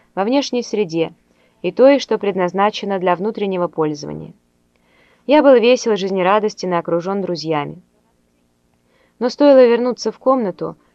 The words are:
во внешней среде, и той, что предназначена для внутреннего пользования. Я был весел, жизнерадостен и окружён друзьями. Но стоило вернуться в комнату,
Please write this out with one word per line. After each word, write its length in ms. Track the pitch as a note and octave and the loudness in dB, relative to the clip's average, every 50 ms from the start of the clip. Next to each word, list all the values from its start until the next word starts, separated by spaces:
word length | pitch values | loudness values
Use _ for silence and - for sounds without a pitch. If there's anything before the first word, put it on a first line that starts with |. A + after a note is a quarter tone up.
| _ _ - | _ _ -6
во 80 | F3+ G3 | -4 -2
внешней 400 | A3 C4 C#4+ C4 - B3 A#3+ A#3 | 0 0 -2 -2 -2 -4 -6 -6
среде, 500 | - - G#3 G#3 D#3+ D#3+ E3 D#3+ E3 - _ _ _ _ _ _ _ _ _ | -4 -4 -4 -4 -2 -2 -4 -4 -4 -8 _ _ _ _ _ _ _ _ _
и 100 | - F3+ | -8 -6
той, 280 | F3+ - B3 C4+ C#4+ B3+ | 0 4 4 4 4 4
что 180 | - - A3 | 0 -4 -6
предназначена 800 | G#3+ G3+ G3+ F3+ F#3+ F3+ F3+ F3 G3 G3+ G#3+ G#3 - G#3+ G3+ G3 | -4 -4 -4 -2 -2 -2 -2 0 0 -2 -2 -2 -4 -8 -6 -6
для 180 | F#3+ F3+ F#3 F3 | -2 -2 -2 -2
внутреннего 520 | E3 G3 A3 A3 A3 G#3 G3 F#3 F3+ F3 | -2 -4 -6 -6 -6 -6 -4 -4 -4 -4
пользования. 680 | E3 - E3 D#3 D3+ D3+ D3 D3 D3 D3+ D#3 D#3+ D#3 - _ _ _ _ _ _ _ _ _ _ _ _ _ _ _ _ _ _ | -4 -4 -4 -4 -4 -4 -8 -12 -14 -14 -14 -14 -18 -20 _ _ _ _ _ _ _ _ _ _ _ _ _ _ _ _ _ _
Я 160 | - C#4+ D4+ B3+ | 2 2 4 6
был 100 | C#4 C4 | 6 6
весел, 380 | A#3+ G#3+ A#3+ B3+ A#3+ - A#3 G#3 | 6 6 4 2 2 0 -2 -2
жизнерадостен 800 | F3+ F#3+ F#3+ G3 F#3 F3 F#3 G3+ G#3+ G#3 G#3+ - - - F#3 F3 | -2 -2 -4 -2 0 0 2 2 2 0 -2 -6 -6 -6 -4 -4
и 20 | |
окружён 460 | E3+ D#3+ E3+ E3 F3 E3 F#3+ G3 G3+ | -4 -4 -4 -4 -4 -4 -4 -6 -6
друзьями. 640 | F#3 F3 F3 D3+ D3+ D#3+ D#3 D3 C#3+ D3 D#3+ F3+ _ _ _ _ _ _ _ _ _ _ _ _ _ _ _ _ _ _ _ _ _ _ _ _ _ _ _ - | -6 -6 -8 -8 -6 -6 -6 -6 -6 -8 -12 -18 _ _ _ _ _ _ _ _ _ _ _ _ _ _ _ _ _ _ _ _ _ _ _ _ _ _ _ -6
Но 100 | A3+ B3 | -6 -4
стоило 340 | - - D4 C#4+ C4+ C4 B3 | 0 2 4 6 8 8 8
вернуться 480 | A#3 A#3 A#3 B3 B3+ A3+ - - A3 | 6 4 2 0 -2 -4 -4 -6 -8
в 60 | - | -6
комнату, 580 | - - C4 C4 C4 A3 F#3 F3 - E3 E3 E3+ _ _ _ | -4 0 0 0 0 0 -4 -6 -8 -10 -10 -12 _ _ _